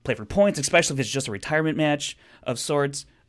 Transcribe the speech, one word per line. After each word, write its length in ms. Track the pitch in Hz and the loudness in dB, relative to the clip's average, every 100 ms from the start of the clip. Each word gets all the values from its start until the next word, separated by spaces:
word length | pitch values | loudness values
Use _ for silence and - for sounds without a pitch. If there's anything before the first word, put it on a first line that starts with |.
play 100 | - | -4
for 100 | 113 | -4
points, 340 | 107 196 202 151 | -2 2 4 2
especially 360 | 139 170 - | 2 4 4
if 60 | 135 | 0
it's 100 | 113 | -2
just 180 | - - | -2 -4
a 20 | |
retirement 460 | 101 - 156 160 156 | -6 -2 0 0 2
match 400 | 151 147 - - - - | 0 0 -4 -12 -20 -12
of 140 | - 120 | -6 -4
sorts. 460 | - 147 143 139 - _ | 0 0 0 -4 -14 _